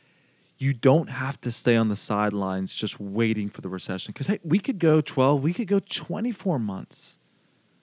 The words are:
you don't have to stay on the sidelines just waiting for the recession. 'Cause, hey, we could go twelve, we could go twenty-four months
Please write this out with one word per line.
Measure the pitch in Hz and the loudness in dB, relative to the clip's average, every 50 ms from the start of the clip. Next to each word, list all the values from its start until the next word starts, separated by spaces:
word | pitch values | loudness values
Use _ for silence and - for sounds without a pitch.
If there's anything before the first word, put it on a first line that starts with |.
| _ _ _ _ _ _ _ _ _ _ _ | _ _ _ _ _ _ _ _ _ _ _
you | _ 135 139 135 | _ -2 -2 -2
don't | 113 - 131 139 165 156 - | 4 6 6 6 6 4 0
have | 135 123 131 135 139 - | -6 -8 -6 -8 -8 -6
to | - 120 | -6 -4
stay | 117 - - 127 117 | -4 0 2 4 4
on | 113 113 107 | 6 4 2
the | 104 | 0
sidelines | 98 - - 107 104 104 104 104 101 98 95 95 95 95 95 - | -2 -2 -2 0 2 2 2 0 0 -2 -2 -2 -2 -4 -6 -6
just | - 113 104 - - | -6 -6 -6 -6 -8
waiting | 101 98 98 110 117 110 110 107 101 101 | -10 -6 0 0 2 2 2 0 -2 -6
for | - - | -8 -8
the | - 92 | -8 -8
recession. | 92 92 - - 95 92 - - 98 | -8 -6 -6 -6 -6 -6 -6 -10 -8
'Cause, | - 143 | -6 -2
hey, | - 208 - - | -2 -2 -4 0
we | 165 156 208 | 0 0 0
could | - - 233 175 | 0 -2 -2 2
go | 165 160 156 156 | 4 4 4 4
twelve, | 151 - - 135 127 135 147 139 131 | 2 0 0 2 4 4 4 2 0
we | 160 175 | -2 -2
could | - 226 | -2 -2
go | 170 202 196 | 0 0 0
twenty-four | - - - - - - 165 156 214 247 214 - - 196 160 | 0 -2 -8 -8 -6 -6 -6 -4 -4 -4 -4 -4 -2 -2 -2
months | 127 110 104 95 95 - - - - - - - - _ _ _ _ _ _ _ _ _ _ _ _ | 0 -2 -4 -4 -6 -10 -12 -14 -16 -14 -16 -16 -20 _ _ _ _ _ _ _ _ _ _ _ _